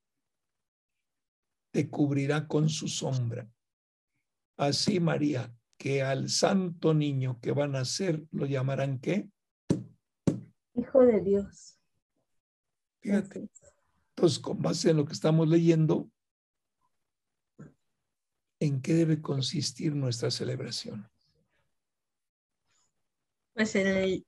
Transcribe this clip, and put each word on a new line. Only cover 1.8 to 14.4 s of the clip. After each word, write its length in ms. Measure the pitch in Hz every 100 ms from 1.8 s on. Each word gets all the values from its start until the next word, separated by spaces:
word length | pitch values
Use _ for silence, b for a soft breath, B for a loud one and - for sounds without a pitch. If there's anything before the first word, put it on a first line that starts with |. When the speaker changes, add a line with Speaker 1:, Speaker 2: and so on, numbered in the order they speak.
| 156
Speaker 1:
cubrirá 580 | - 143 139 139 151 151
con 220 | 147 156
su 180 | - 160
sombra. 640 | - 139 131 117 117 - _ _ _ _ _ _ _ _ _ _ -
Así, 420 | 143 - - 190
María, 560 | 165 143 147 131 117 - _ _
que 260 | - 139
al 260 | 131 135 135
santo 640 | - 170 196 180 170 165
niño 460 | 156 147 135 127 117
que 120 | 120
va 100 | 131
a 60 | 147
nacer 540 | 135 131 - 190 156 -
lo 140 | 147 139
llamarán, 540 | 135 135 135 139 131
¿qué? 300 | 151 196 - _ _ _ - - - - _ _ - - - _ _ 240
Speaker 2:
Hijo 240 | 240 262 247
de 160 | 214
Dios. 580 | 180 202 202 - - _ _ _ _ _ _ _ _ _ _ _ _ _
Speaker 1:
Fíjate. 380 | 214 202 - -
Speaker 2:
Así 100 | 208 -
es. 100 | - _ _ _ _ -
Speaker 1:
Entonces, 240 | 175
con 220 | 123